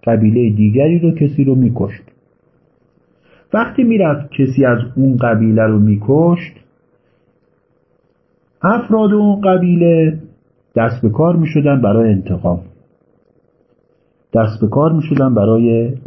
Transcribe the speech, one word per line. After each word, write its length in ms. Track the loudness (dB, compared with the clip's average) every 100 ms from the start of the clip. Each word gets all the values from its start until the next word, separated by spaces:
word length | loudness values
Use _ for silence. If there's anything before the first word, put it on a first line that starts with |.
قبیله 520 | -2 0 2 2 0 2
دیگری 420 | 0 2 0 2
رو، 120 | 0
کسی 340 | 0 -2 0
رو 100 | 0
می‌کشت. 480 | 2 0 -2 -8 -10 -20 _ _ _ _ _ _ _ _ _ _ _ _ _ -8
وقتی 300 | -6 -4 -2
می‌رفت 480 | 0 2 0 -2 -6
کسی 340 | -4 -2 2
از 140 | 0 0 -4 -2
اون 200 | 0 0
قبیله 460 | 0 0 2 2
رو 160 | 2 2
می‌کشت، 760 | 2 0 0 2 2 0 -4 -20 _ _ _ _ _ _ _ _ _ _ _ _ _ _ _ _ _ _ _ _
افراد 500 | -4 -2 -2 0 2
اون 280 | 2 0 0
قبیله 800 | 0 0 2 2 2 2 0 -2 -12 _ _ _ _ -4
دست 260 | -2 -2
به 80 | -2
کار 260 | 0 0 0
می‌شدن 460 | 0 0 0 0
برای 300 | 2 2 2
انتقام. 480 | 0 -2 -6 -4 -6 -8 _ _ _ _ _ _ _ _ _ _ _ _ _ _ _ _
دست 260 | -2 -2 -2
به 80 | -2
کار 240 | 0 0
می‌شدن 420 | 0 -2 0 0
برای 600 | 0 2 2 2 0 -2 -8